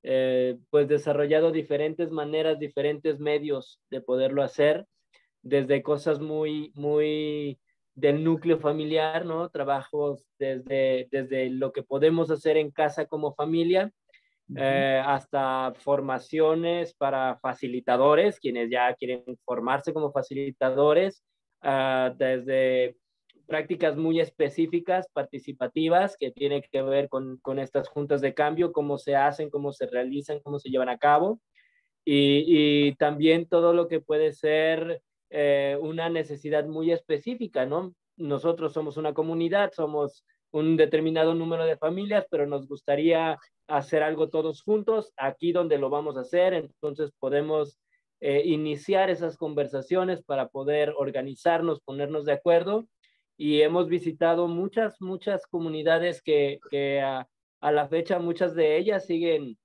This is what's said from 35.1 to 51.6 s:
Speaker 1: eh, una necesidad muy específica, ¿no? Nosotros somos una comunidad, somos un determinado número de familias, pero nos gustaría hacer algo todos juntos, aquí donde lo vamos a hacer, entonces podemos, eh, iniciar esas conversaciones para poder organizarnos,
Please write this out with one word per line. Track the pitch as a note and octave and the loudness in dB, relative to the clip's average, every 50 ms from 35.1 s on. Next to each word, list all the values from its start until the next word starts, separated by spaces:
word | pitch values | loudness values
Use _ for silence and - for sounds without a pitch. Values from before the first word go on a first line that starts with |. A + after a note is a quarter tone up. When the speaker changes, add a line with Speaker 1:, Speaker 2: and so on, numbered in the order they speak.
| _ _ _ _ | _ _ _ _
Speaker 1:
eh, | - D3+ D3 C#3+ C#3+ C#3+ C#3 C#3 C#3 C#3+ | -4 0 2 2 2 2 2 0 -2 -2
una | D#3+ D#3 D#3+ E3 E3 E3 | -4 -6 -4 -4 -4 -2
necesidad | E3+ E3 D#3 D3 D3 C#3+ - D3+ D3+ D3+ D3 | -2 -2 -4 -4 -8 -10 -6 -2 0 0 0
muy | D3+ D#3 D#3 D#3+ E3 | -2 -4 -2 0 0
específica, | E3+ E3 - - D#3+ C#3+ D3 A#3 B3+ A#3+ A#3+ F3+ _ C3+ B2+ | 0 0 -2 -4 -4 -4 -4 -6 -6 -6 -8 -6 _ -2 -2
¿no? | C3 D3 E3+ F3+ F#3 F3+ _ _ _ _ _ | -2 -2 -4 -4 -6 -12 _ _ _ _ _
Nosotros | E3+ C#3+ C#3+ C3+ D3 E3 E3+ E3 D#3+ D3+ D3 | -6 -4 -4 -2 0 -2 -2 0 -2 -4 -4
somos | E3 D#3 D3+ C#3+ D#3 | -4 -6 -6 -6 -4
una | D#3 D3+ D3 | -4 -4 -2
comunidad, | D#3 D#3 D#3+ E3 E3 E3 E3 F3 G3+ G3+ G3 - | -2 -2 -2 -2 -2 -2 0 2 0 0 0 -2
somos | - E3 D3+ D3+ D3+ D3 C#3+ - _ _ _ _ _ _ _ | -4 -6 -4 -2 -2 -4 -4 -6 _ _ _ _ _ _ _
un | - D3+ D#3 D#3+ E3 D#3+ | -4 -2 2 2 6 4
determinado | D#3 D3 D#3+ D#3 D#3 D#3+ D#3+ D#3+ D#3+ D#3+ E3+ | 4 4 4 0 0 0 2 2 2 2 2
número | E3 E3 E3 E3 E3 E3 | 0 -2 -2 -2 -2 0
de | D#3+ D#3 D#3 | 0 -2 0
familias, | - D#3 E3+ F#3+ G3+ G#3 G#3 G#3 F#3+ - | -2 -4 -4 -4 -4 0 0 -2 0 0
pero | - D3+ C#3+ C#3+ | -2 -2 -2 0
nos | D3 C#3 C3+ C3+ | -2 -6 -6 -8
gustaría | C#3+ C#3+ _ - C#3+ C#3+ D3+ E3 E3 D#3+ E3 D#3+ D3+ C#3+ - _ _ _ _ - | -14 -10 _ -2 0 2 4 4 4 4 2 0 -2 -4 -8 _ _ _ _ -2
hacer | D#3 C#3+ C3+ - - D#3 D3+ | -2 -2 -2 0 0 0 2
algo | D#3 D#3+ D#3 D#3+ D#3 | 0 0 0 -2 0
todos | - D#3+ D#3 D#3+ D3+ - | 0 -2 -2 -2 -4 -6
juntos, | _ - G#3 G#3+ G3+ A3+ A3 A3 G#3 - _ - | _ 0 0 0 2 0 0 0 -2 -6 _ -6
aquí | C3+ C3+ C3+ _ D#3+ E3+ | -4 -4 -4 _ -2 0
donde | F3 F3+ F3 E3 D3+ C#3 | 0 0 2 2 2 2
lo | C#3 C3 | 2 0
vamos | C#3+ D3 D3+ D#3 C3 C3 | -2 -2 -2 -4 -6 -6
a | |
hacer, | B2+ B2+ - F3 F3+ F#3 F#3 | -8 -2 2 2 2 4 2
entonces | E3 D#3 D3 _ _ - D3+ C#3 C#3+ D#3 C#3+ _ _ | 0 -4 -8 _ _ -8 -8 -4 -4 -6 -6 _ _
podemos, | - C3+ C#3 C#3+ D3 D#3 D#3 D3+ D3 C#3+ _ _ _ _ _ _ _ _ _ _ | -4 0 0 0 0 0 0 -2 -2 -4 _ _ _ _ _ _ _ _ _ _
eh, | - C#3+ C#3 C#3+ D3 | -2 0 2 2 2
iniciar | F3 D#3+ D3+ D3+ D3+ D3 C#3+ - - G3+ F#3+ F#3+ F#3+ | 2 0 0 0 -4 -4 -6 -4 0 2 2 2 2
esas | F3+ E3+ E3+ D#3+ D3+ _ | 0 -2 -2 -6 -6 _
conversaciones | E3+ E3 D3+ C#3+ C#3+ C3 - C3+ C3+ - F3+ F#3 F#3 F3+ F3+ E3+ - | -8 -6 -2 -4 -4 -2 -4 -8 -4 -2 0 0 0 0 -2 -6 -4
para | - D3 C3+ B2+ A#2+ | -4 -2 -2 -2 -4
poder | _ C3+ C3+ C#3+ D3 D3+ D3 D3 D3+ C#3+ | _ -6 -4 0 2 2 2 0 0 -2
organizarnos, | C#3 C#3+ C#3 C3+ C3 C#3 C3 - - F3 E3 E3+ | -4 -4 -4 -6 -6 -6 -10 -2 0 0 2 2